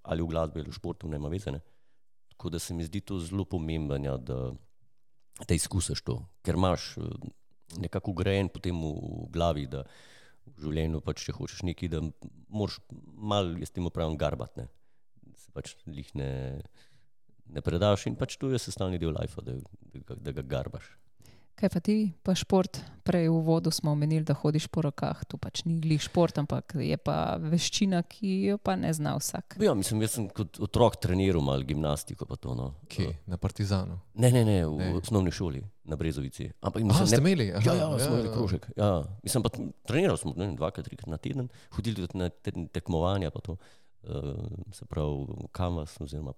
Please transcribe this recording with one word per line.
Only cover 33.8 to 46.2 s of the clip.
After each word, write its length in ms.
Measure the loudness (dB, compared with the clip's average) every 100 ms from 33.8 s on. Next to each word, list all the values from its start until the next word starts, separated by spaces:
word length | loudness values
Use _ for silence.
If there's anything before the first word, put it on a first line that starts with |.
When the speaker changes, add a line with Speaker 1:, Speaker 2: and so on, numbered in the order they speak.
| 0 -8 -10
Speaker 1:
Ne, 180 | 2 6
ne, 120 | 8
ne, 140 | 6 6
v 120 | 4
Speaker 3:
Ne. 140 | 0 0
Speaker 1:
osnovni 360 | 0 2 2 2
šoli 300 | 0 -2 -4 -8 -16
na 140 | -8 -4
Brezovici. 520 | -2 -2 -6 -6 -10 -4
Ampak 240 | -4 0
Speaker 3:
Aha, 60 | 4
Speaker 1:
mislim, 200 | 6 8
Speaker 3:
ste 80 |
Speaker 1:
ne, 60 | 6
Speaker 3:
imeli? 280 | 6 4 2
Speaker 1:
ja, 40 |
Speaker 3:
Aha, 140 | 4 4
Speaker 1:
ja, 80 | 4 2
Speaker 3:
ja, 80 | 2
Speaker 1:
smo 160 | 2
imeli 100 | 2
Speaker 3:
ja. 80 | 0
Speaker 1:
krožek, 340 | 0 0 0 -4
ja. 180 | 0 2 4 0 -8
Mislim, 240 | -2 2
pa 80 | 2
t-, 180 | -2 -8 -10
treniral 340 | -2 2 4 2
smo, 160 | -2
ne 140 | -2 -4
vem, 80 |
dvakrat, 280 | -2 -2 -4
trikrat 240 | -10 -10 -8
na 100 | -6
teden, 280 | -4 -4 -4 -8 -10
hodili 240 | -4 -2 -2
tudi 180 | -4 -2
na 140 | -2
te-, 360 | -2 -8 -6 -4
tekmovanja 580 | -6 0 2 2 0 -2
pa 120 | -4
to. 120 | -8 -10 -12 -20 -20 -20
Eh, 120 | -8 -6 -6 -6 -8 -8 -12
se 160 | -16 -8
pravi, 400 | -2 -2 -2 -4 -8 -10
kanvas 480 | -4 -2 -2 -6 -8
oziroma 340 | -8 -8